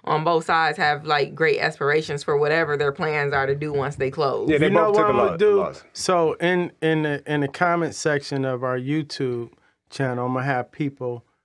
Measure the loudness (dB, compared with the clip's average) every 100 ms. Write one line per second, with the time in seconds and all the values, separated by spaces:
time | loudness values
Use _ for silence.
0 | -2 0 2 0 2 2 2 0 0 0
1 | 0 0 0 0 0 2 0 -2 0 0
2 | 0 -6 0 2 2 2 0 0 -2 -2
3 | -2 -2 0 0 0 -2 -2 -2 -2 -2
4 | -4 0 -2 0 0 2 4 4 4 4
5 | 4 4 2 2 4 4 0 -6 -18 -10
6 | 0 2 2 2 0 2 -2 -2 0 0
7 | 0 -4 -2 -2 -2 0 0 2 -2 -2
8 | -2 -2 -2 -4 -2 -4 -4 -4 -2 -4
9 | -4 -4 -4 -4 -8 _ _ _ _ -4
10 | -2 -2 -2 -2 -2 -2 -4 -6 -6 -6
11 | -8 -8 _ _